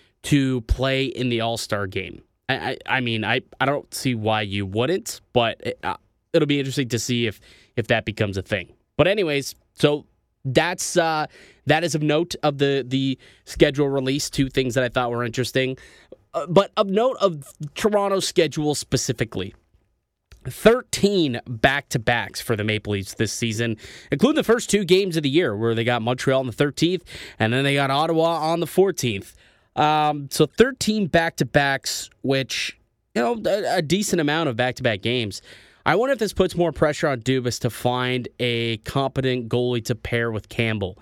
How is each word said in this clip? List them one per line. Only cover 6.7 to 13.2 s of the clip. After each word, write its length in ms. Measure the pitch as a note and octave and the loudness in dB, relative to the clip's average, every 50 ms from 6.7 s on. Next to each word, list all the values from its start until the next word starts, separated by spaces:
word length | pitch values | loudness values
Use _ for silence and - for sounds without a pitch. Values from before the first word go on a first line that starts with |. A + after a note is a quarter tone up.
| B2+ - C#3 A#2 | -2 -2 -2 -2
to 100 | - A#2 | -2 -2
see 280 | - - B2+ A#2+ A#2 | -2 0 0 0 0
if, 120 | A2 G2 - _ - - - _ _ _ | -2 -4 -6 _ -20 -20 -20 _ _ _
if 120 | - A2+ - | -4 0 2
that 180 | A#2+ A2 - | 2 0 0
becomes 320 | - G#2 - A2 G2+ F#2+ G2 | -2 -2 -2 -2 -2 -2 -4
a 40 | F#2 | -4
thing. 300 | - - G2 F2 - - _ _ _ _ | -4 -4 -4 -4 -6 -16 _ _ _ _
But 100 | - D3 | 2 2
anyways, 480 | F3 G3+ G#3+ G3 D#3+ D3 C#3+ C3+ - - _ _ _ _ | 4 4 2 0 0 0 -2 -2 -6 -10 _ _ _ _
so 320 | - - D3 D3 D3+ - _ _ _ _ _ _ _ - | 2 2 2 2 2 -2 _ _ _ _ _ _ _ -6
that's, 520 | C#3 B2+ D#3+ D#3 E3+ F#3 - - - - | -4 -2 -2 -2 -2 -4 -6 -6 -4 0
uh, 300 | F3+ E3 D#3+ D#3+ D#3 D3+ - - - - - - _ - | 0 0 0 0 -2 -4 -6 -8 -16 -20 -20 -20 _ -2
that 180 | - D3 D#3 E3 | 0 0 2 0
is 100 | E3+ C3+ | 0 -2
of 80 | D#3 D3+ | -2 0
note 320 | D3+ D3 D#3 F3 F3 - - - | 0 0 0 0 -2 -4 -4 -2
of 160 | D3+ C#3+ C#3 | -2 0 0
the, 240 | C#3+ C#3 C#3 C#3 B2 B2 | 0 0 0 0 -2 -2
the 300 | B2+ C3+ C3+ C3+ C3 - | -2 -2 -2 -2 -4 -6